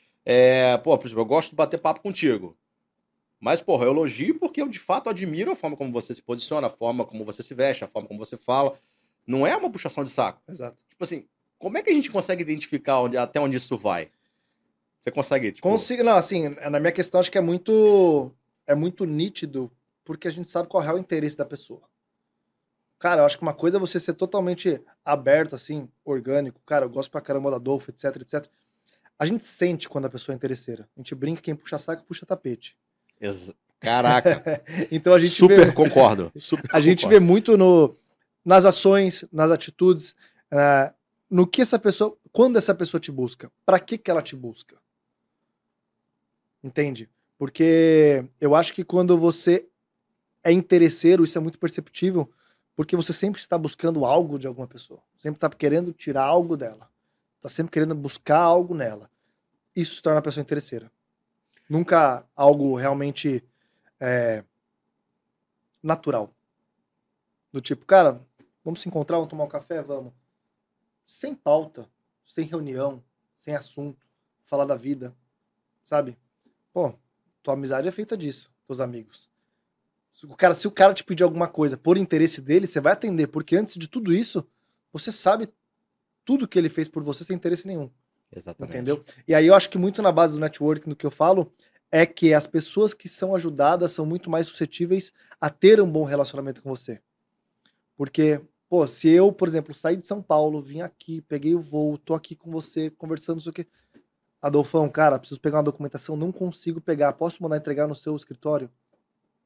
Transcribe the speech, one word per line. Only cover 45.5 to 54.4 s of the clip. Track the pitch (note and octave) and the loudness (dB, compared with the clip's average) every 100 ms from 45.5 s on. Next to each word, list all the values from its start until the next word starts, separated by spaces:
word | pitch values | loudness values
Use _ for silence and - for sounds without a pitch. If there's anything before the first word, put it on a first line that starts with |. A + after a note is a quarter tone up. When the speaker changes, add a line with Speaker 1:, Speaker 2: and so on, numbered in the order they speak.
| _ _ _ _ _ _ _ _ _ _ _ | _ _ _ _ _ _ _ _ _ _ _
Speaker 2:
Entende? | C#3 B2+ D3 A#2+ A2+ _ _ _ | -10 -4 -4 -4 -16 _ _ _
Porque | C#3 - D#3+ E3 E3 D#3 D3+ C#3 B2+ _ | -10 0 4 6 6 6 6 4 -4 _
eu | D3 | 2
acho | D3+ E3+ | 2 2
que | - | -6
quando | F3 F3+ F3+ F3 | -4 0 4 4
você | E3+ E3 - F3 - _ _ _ _ _ _ _ | 4 0 0 0 -2 _ _ _ _ _ _ _
é | E3+ | 2
interesseiro, | F3+ F3+ F3+ E3 D#3 E3 F3+ | 2 4 4 4 4 4 4
isso | D#3+ E3+ | 4 0
é | |
muito | D#3+ - | -6 -8
perceptível, | E3+ - D3+ - F3+ F#3 C#3 _ _ _ _ - | -8 -8 -14 -6 -4 -2 -6 _ _ _ _ -8
porque | D3+ F3+ | -4 -2
você | D#3+ | -2
sempre | E3 G3 G3+ | -4 -4 -6
está | - E3+ | -6 -4
buscando | D#3 - E3 D#3+ B2+ | -4 -4 -4 -2 2
algo | D3+ E3+ | 2 2
de | C#3+ | -6